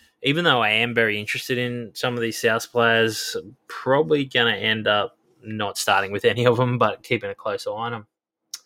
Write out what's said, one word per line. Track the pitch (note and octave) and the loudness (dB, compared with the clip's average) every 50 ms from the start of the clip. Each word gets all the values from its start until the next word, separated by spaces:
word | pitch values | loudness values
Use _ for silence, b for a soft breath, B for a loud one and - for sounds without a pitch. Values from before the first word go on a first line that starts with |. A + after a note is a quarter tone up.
| b b b _ - | b b b _ -2
even | C3+ C#3+ E3 F3 | -2 0 2 2
though | D#3+ C3+ A#2+ | 2 4 4
I | A2 G#2 | 4 2
am | G#2+ A2 A#2 A#2+ A#2 | 2 2 0 0 2
very | A#2 A#2 A2 G#2 G#2 | 2 2 2 0 -2
interested | G#2 - - C#3 - - C3 | -4 -6 -6 -6 -6 -4 -4
in | B2 B2 B2 A#2+ B2 A#2 G2+ - | -2 -2 -4 -4 -8 -10 -12 -8
some | - - B2+ B2 | -6 -4 -4 -2
of | A#2+ | -2
these | A#2 A2+ A2 | -2 -4 -4
South | - - A2+ A2 A2+ - - - | -2 0 0 0 0 -2 -2 0
players, | A#2+ A#2 A#2 A2+ A2+ A2+ A2+ G#2+ - - - - G2+ - G2+ B2+ - _ - | 2 4 4 4 4 4 2 0 -2 -6 -6 -6 -8 -10 -10 -16 -20 _ -16
probably | - - - C3 C3 C#3+ D#3+ D#3+ D3+ C#3+ C#3 | -16 -6 -2 2 2 2 2 2 2 0 0
gonna | C3 - B2 A#2+ A#2 G#2+ | 0 2 2 2 2 2
end | G2 G#2 A2 A2 A2 G#2+ A2+ | 0 0 0 0 0 2 2
up | G#2 G#2 G2 - - _ _ _ _ _ - | 2 2 2 -2 -6 _ _ _ _ _ -14
not | A2 A2 G#2+ G#2+ G2+ F#2+ - | -10 -6 -4 -4 -4 -4 -2
starting | - - G2+ G2 G2 F#2+ | 0 2 2 2 2 0
with | G2+ G2 - | -2 0 0
any | A#2 G#2 A#2+ A#2+ | 2 2 4 2
of | B2 A#2 A#2 | 2 4 4
'em, | B2+ B2 B2 A#2+ | 2 0 2 2
but | A#2 G#2+ G2 - - | 2 0 0 -2 -4
keeping | - B2 G#2+ - G2 | -4 -4 -4 -2 -6
a | G2 | -10
close | - - A2 G2+ G2 - | -8 -6 -6 -6 -6 -6
eye | G#2 | -8
on | G#2 G#2+ A2+ A#2+ A#2 | -8 -6 -6 -8 -8
'em. | A2 G#2 - _ _ _ _ _ _ _ _ - b b | -10 -12 -16 _ _ _ _ _ _ _ _ -18 b b